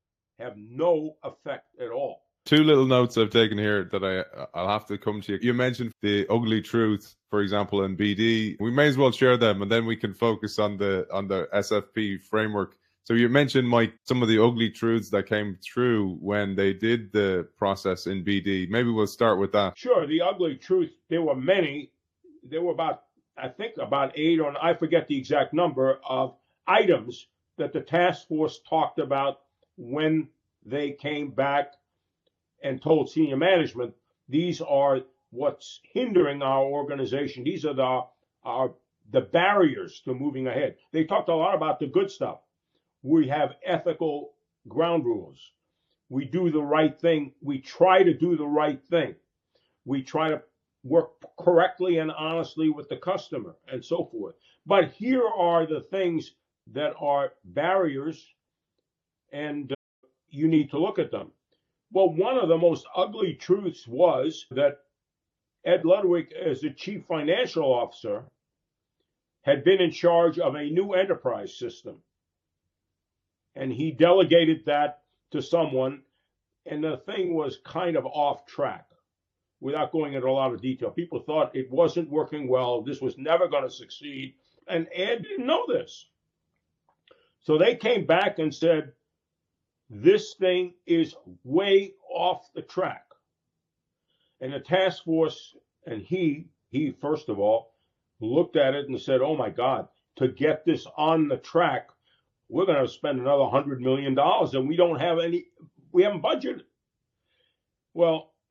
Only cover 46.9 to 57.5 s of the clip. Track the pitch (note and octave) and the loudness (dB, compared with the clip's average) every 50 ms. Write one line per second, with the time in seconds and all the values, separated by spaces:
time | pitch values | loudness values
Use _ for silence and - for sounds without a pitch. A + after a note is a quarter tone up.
46.9 | D3 - - E3+ E3 D3+ C#3+ C3+ _ _ - C#3 C#3+ C3 - - - - E3+ F#3 | 0 0 0 0 0 0 -2 -6 _ _ -8 -6 -6 -6 -8 -8 2 4 6 8
47.9 | F#3 F#3+ F#3+ F3 D3 B2 D#3+ F3+ F3 D3+ D3+ D3 D3 D3+ D3+ D3+ C#3 C3 _ - | 8 8 8 6 4 2 2 0 0 0 0 0 0 2 2 0 -2 -4 _ -2
48.9 | E3+ E3 C#3+ C3 A#2+ _ _ _ _ _ _ _ _ _ _ _ _ _ - A#2 | 0 0 0 0 -6 _ _ _ _ _ _ _ _ _ _ _ _ _ -8 -6
49.9 | C3+ C#3 C3 - - D#3+ D#3 D#3+ D#3 D3 - _ _ _ _ _ _ _ - B2+ | -6 -6 -6 -4 -2 0 0 0 0 -4 -6 _ _ _ _ _ _ _ -6 2
50.9 | D3+ E3+ D#3+ - _ _ - - _ - F3 F3 F3 E3 - - - - F3+ F3+ | 2 2 2 2 _ _ -20 -20 _ -2 2 4 6 6 4 4 0 -2 -2 0
51.9 | E3+ D#3+ D#3 D#3 D#3 D#3 D#3 D#3+ E3 E3 D#3 D#3 - D#3 D#3+ D#3 D3+ D3 - - | 0 0 0 -4 -6 -6 -6 -4 -4 -4 -6 -6 -4 -2 0 0 0 -2 -6 -10
52.9 | - - - F3 G3 - - - D#3+ C3+ G#2+ - - _ _ - C3 A#2+ - - | -10 -8 -4 -4 -4 -4 -6 -8 -10 -10 -10 -12 -18 _ _ -12 -12 -12 -6 -4
53.9 | E3 F3+ D#3+ - - A2+ G2 F2+ - _ _ _ _ _ _ D3+ G3 G3 E3 C#3 | -4 -4 -4 -6 -8 -10 -10 -12 -12 _ _ _ _ _ _ 0 2 2 2 2
54.9 | - - G#3 B3 C4 B3+ A#3+ A3 A3 G3 F3 F3 E3+ E3+ E3 D#3 D#3 C#3 - - | -2 -8 -2 0 0 2 2 0 0 0 0 2 2 2 2 0 -4 -6 -8 -6
55.9 | F#3 G3 F#3+ F3 E3 D#3 - - _ _ _ _ _ _ _ - A2 C3+ D3+ D3+ | -4 -2 -2 0 -2 -4 -6 -8 _ _ _ _ _ _ _ -12 -8 -4 -4 -4
56.9 | - - D3 C#3+ C#3+ C#3 C#3 C3 - _ _ F2+ | -4 -4 -2 -2 0 0 0 -4 -6 _ _ -10